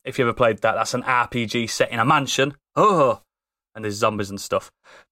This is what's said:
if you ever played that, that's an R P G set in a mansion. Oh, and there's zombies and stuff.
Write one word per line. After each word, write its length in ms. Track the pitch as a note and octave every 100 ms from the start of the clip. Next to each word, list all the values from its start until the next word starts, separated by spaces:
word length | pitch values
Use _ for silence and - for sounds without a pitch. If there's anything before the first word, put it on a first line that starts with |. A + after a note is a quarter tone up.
if 140 | - B2+
you 60 |
ever 80 | A#2+
played 240 | A2+ A#2+ G#2+
that, 120 | A2
that's 200 | G#2+ A2+
an 100 | B2+
R 240 | B2+ B2+ A#2
P 180 | B2 A2
G 200 | B2 A2+
set 220 | - B2+
in 60 | A#2
a 40 |
mansion. 500 | A#2 D#3 C3 - C#3 - _
Oh, 480 | - G#3 F#3 C3 G#2+ _ _ _ _ _ A2
and 80 |
there's 100 | A2
zombies 360 | G2+ A2+ G#2+ G2
and 100 | G2+
stuff. 320 | - F#2+ - _ _ - _